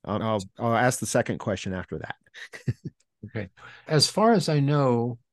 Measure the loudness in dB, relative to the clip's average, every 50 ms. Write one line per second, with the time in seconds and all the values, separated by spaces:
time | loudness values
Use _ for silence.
0 | -6 -4 -4 -2 0 0 -2 -2 -4 -6 _ -4 -2 2 2 4 4 2 2 0
1 | -4 0 0 0 0 0 -4 -4 -4 -4 -4 -4 -4 -6 -6 -6 -8 -8 -10 -10
2 | -10 -12 -14 -16 _ _ _ -20 -20 -18 -20 -8 -8 -8 -8 -6 _ -16 -16 _
3 | _ _ _ _ -20 -10 -10 -8 -10 -10 -14 _ -20 -20 -20 -20 _ 0 2 2
4 | 2 2 2 2 4 4 4 4 4 2 2 2 2 2 2 4 4 4 4 2
5 | 0 -2 -4 -8 _ _